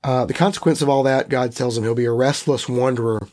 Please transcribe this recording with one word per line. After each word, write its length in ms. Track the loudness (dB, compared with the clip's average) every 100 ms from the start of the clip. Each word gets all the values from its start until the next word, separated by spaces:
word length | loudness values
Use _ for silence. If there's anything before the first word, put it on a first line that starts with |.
uh, 220 | 0 0 0
the 80 |
consequence 480 | 0 0 2 0 2
of 80 | 2
all 140 | 2
that, 260 | 2 2 0
God 260 | -2 -2 -2
tells 220 | -4 -2
him 60 |
he'll 100 | -2
be 120 | 0 0
a 60 |
restless 560 | 2 2 0 -2 -2 -2
wanderer 600 | 0 0 0 -2 -2 -6